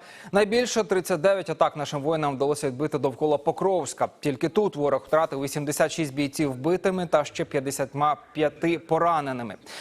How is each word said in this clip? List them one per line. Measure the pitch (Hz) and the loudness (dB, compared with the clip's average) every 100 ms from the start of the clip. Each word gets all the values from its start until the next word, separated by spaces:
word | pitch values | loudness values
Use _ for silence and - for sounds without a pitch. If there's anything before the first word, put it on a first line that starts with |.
| - - - | -14 -20 -2
Найбільше, | 196 208 233 247 233 | 2 2 2 0 -2
тридцять | 196 185 - 175 | 0 0 0 2
дев'ять | 185 196 165 | 2 2 -2
атак, | 156 156 151 | 2 2 2
нашим | 143 151 | -6 -4
воїнам | 139 160 147 | 0 0 0
вдалося | 131 139 147 143 | 0 0 0 -2
відбити | 123 151 143 | -2 -2 0
довкола | 139 127 156 143 | -2 0 2 2
Покровська. | 160 - 185 185 135 - 120 - | 0 0 0 0 -2 -2 -4 -2
Тільки | 147 131 165 | -4 -2 0
тут | 214 202 147 | 2 0 0
ворог | 143 139 - | 0 0 2
втратив | 156 160 139 | 2 2 -2
вісімдесят | 139 156 147 143 156 | -4 -4 -4 0 0
шість | - 151 | 0 -4
бійців | 131 - - 147 | -2 -2 0 -2
вбитими | 127 147 180 196 185 170 | 0 0 0 0 -2 2
та | 156 | 2
ще | 139 - | 0 -4
п'ятдесят | 160 147 135 131 135 139 151 139 - | -4 -2 -4 -4 -6 0 0 0 -6
п'яти | 147 147 147 170 165 | -2 0 0 -2 -2
пораненими. | - 160 170 165 139 127 117 95 - - | 0 2 2 2 -2 -6 -8 -12 -16 -16